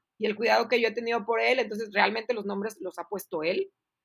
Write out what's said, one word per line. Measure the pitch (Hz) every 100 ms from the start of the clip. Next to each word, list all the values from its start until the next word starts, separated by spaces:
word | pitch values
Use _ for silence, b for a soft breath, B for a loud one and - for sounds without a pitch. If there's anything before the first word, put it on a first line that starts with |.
| _ -
y | 220
el | 208
cuidado | 226 220 226
que | 247
yo | 226
he |
tenido | 214 233 233 214
por | 226
él, | 226 254
entonces | 226 214 220
realmente | 202 202 220 220 233
los | 202
nombres | 196 214 -
los | 185 170
ha | 170
puesto | 196 - 170
él, | 160 220 392 _ _ _